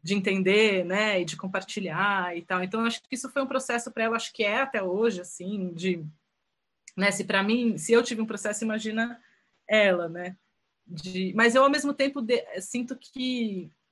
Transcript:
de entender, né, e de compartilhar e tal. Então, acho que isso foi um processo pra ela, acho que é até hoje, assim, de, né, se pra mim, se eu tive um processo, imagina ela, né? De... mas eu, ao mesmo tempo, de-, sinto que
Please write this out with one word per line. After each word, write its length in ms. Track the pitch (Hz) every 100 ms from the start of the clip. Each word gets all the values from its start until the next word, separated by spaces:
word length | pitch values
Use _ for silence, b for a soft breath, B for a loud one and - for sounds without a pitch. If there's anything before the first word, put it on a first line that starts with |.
de 120 | 160
entender, 680 | 202 196 190 190 208 220 190
né, 360 | 175 190 214 196
e 40 |
de 120 | 170 156
compartilhar 1000 | 190 190 185 - 185 160 202 196 180 170
e 60 |
tal. 220 | 165 185
Então, 200 | 185 220
acho 160 | 233 233
que 120 | _
isso 160 | 247 262
foi 120 | -
um 40 | 269
processo 460 | - - 240 240
pra 120 | 226
ela, 120 | 220 226
acho 160 | -
que 100 | -
é 200 | 208 220
até 200 | 269 226
hoje, 380 | 190 185 233 185
assim, 520 | 180 - 180 208 185
de, 320 | 165 185 170 156 - _ _ _ _ _ _ - -
né, 160 | 196
se 100 | 196
pra 220 | - 196
mim, 340 | 202 233 233 165
se 140 | -
eu 100 | 226
tive 180 | 262 226
um 60 | 220
processo, 380 | 202 214 208
imagina 560 | 220 220 220 220 233 240 b b b _ -
ela, 400 | 214 202 180 170
né? 280 | 170 180 190 _ _ _ _
De... 480 | _ 156 180 185 190 208
mas 180 | 233
eu, 80 | 247
ao 80 | 277
mesmo 240 | 285 277
tempo, 260 | 277 277 277
de-, 240 | 220 240 - 185
sinto 360 | 185 240 247 262
que 760 | - 262 254 247 220 190 160 _ _